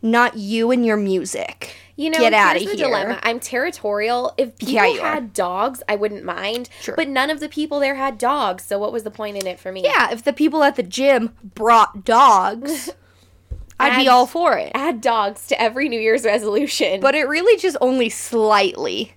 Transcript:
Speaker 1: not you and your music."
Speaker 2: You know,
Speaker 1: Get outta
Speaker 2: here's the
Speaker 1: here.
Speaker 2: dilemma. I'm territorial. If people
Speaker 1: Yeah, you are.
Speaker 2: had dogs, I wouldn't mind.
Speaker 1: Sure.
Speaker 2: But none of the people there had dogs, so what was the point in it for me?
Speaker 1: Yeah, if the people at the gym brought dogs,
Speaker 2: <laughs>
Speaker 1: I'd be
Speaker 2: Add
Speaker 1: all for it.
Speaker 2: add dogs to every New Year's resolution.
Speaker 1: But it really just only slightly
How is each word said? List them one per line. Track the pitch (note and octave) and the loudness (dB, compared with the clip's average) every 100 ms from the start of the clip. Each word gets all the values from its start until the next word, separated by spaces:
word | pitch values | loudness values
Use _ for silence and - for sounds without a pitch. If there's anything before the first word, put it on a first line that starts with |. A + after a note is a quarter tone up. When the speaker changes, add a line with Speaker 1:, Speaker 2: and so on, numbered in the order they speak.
Speaker 1:
not | A3+ A#3 B3 A#3 | 2 2 2 0
you | G3 A3+ A3+ | -6 0 2
and | B3 | 2
your | A#3 G#3+ | 2 0
music." | G3+ F#3 F#3 - - - - - - | 0 -2 -2 -8 -10 -12 -16 -18 -20
Speaker 2:
You | - D#4 | -6 -2
know, | D#4+ | 2
Speaker 1:
Get | A3+ | 4
outta | G#3+ G#3 - | 4 4 2
Speaker 2:
here's | A3 | -2
the | G4+ | -2
Speaker 1:
here. | C#4 | -2
Speaker 2:
dilemma. | A3 G3 A#3+ | -2 -2 -4
I'm | A3+ A#3 | -4 -6
territorial. | - B3 D#4 - G#3 G#3 G#3+ B3 B3 - | -6 -4 -4 -4 -6 -2 -2 -2 -4 -2
If | C4 - | -4 -4
people | A3 | -2
Speaker 1:
Yeah, | C4+ G4+ | 2 2
you | - | 0
are. | D#4 | -4
Speaker 2:
had | D#4 A#3+ | -4 -6
dogs, | - F3+ F3+ A3+ B3+ - | -4 -4 -2 -4 -4 -6
I | G#3 | -4
wouldn't | G#3+ G#3 | -4 -6
mind. | F#3 F3 F#3+ A#3 B3 - | -8 -6 -6 -6 -10 -14
Speaker 1:
Sure. | - - | -8 -4
Speaker 2:
But | D#4 | -2
none | C4 C#4 | -2 -2
of | D#4 | -2
the | D4+ | -6
people | D4+ D4+ C#4+ | -6 -4 -2
there | C#4 C#4 | -2 -2
had | C4+ A3+ | -6 -2
dogs, | A#3+ C#4+ A3 F#3 | -2 0 -2 -4
so | - G3+ | -6 -4
what | G#3 | -4
was | A#3 | -6
the | G#3+ | -10
point | G#3 G#3+ G3+ | -10 -10 -8
in | F#3+ | -8
it | F3+ | -10
for | F#3 | -12
me? | F#3+ | -4
Speaker 1:
Yeah, | C4+ C4+ A#3+ | -2 0 0
if | A#3 | -2
the | C#4+ | -4
people | C#4+ D4+ D4+ | 0 0 4
at | C#4+ C#4+ | 2 2
the | |
gym | F#3 - C4+ C4 A3+ - | -6 0 2 2 0 -10
brought | G3+ - A3 A3+ G#3+ G#3 | -20 -4 4 6 4 0
dogs, | F#3+ A3+ C#4 G3+ F#3 A3 C#4 D4+ B3 - _ _ _ | 0 6 8 6 2 -4 -6 -8 -8 -16 _ _ _
Speaker 2:
<laughs> | _ _ - - - | _ _ -16 -16 -2
Speaker 1:
I'd | C#4 B3 | 2 4
be | C4+ | 6
Speaker 2:
Add | |
Speaker 1:
all | B3 B3 | 6 4
for | E4 F4 G3+ | 2 2 2
it. | D#2+ | -2
Speaker 2:
add | - F#3 A#3+ | -4 -4 -2
dogs | A#3+ A3+ G3+ G#3 - | 0 0 0 -4 -4
to | - | 0
every | A#3 A#3+ C#4+ | 0 0 -2
New | A#3 | 0
Year's | A3 A#3 | 2 2
resolution. | A3+ G#3 G#3+ G#3 D4 - D#4 F#3+ | 2 0 0 -2 -2 0 0 2
Speaker 1:
But | - | 2
it | C#4+ C#4 | 2 0
really | D4+ F#4 G#4+ | 0 4 4
just | F#4+ C#4+ | 2 0
only | B3+ C4 A#3 | 0 2 0
slightly | - - A#3 G#3+ G#3 G3 - C3 F#2+ A3+ | -4 -6 0 4 4 2 -2 -6 -6 -8